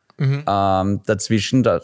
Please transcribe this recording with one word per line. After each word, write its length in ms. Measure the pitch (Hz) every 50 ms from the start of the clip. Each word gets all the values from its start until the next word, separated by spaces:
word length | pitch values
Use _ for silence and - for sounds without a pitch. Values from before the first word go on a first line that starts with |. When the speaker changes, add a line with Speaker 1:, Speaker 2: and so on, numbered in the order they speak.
| _ _ _
Speaker 1:
Mhm. 280 | - 143 135 139 143 156 -
Speaker 2:
ähm, 520 | 101 98 98 98 95 95 92 101 101 - -
dazwischen? 560 | - 107 98 - - 113 104 - - 131 131 107
Da, 160 | 110 87 82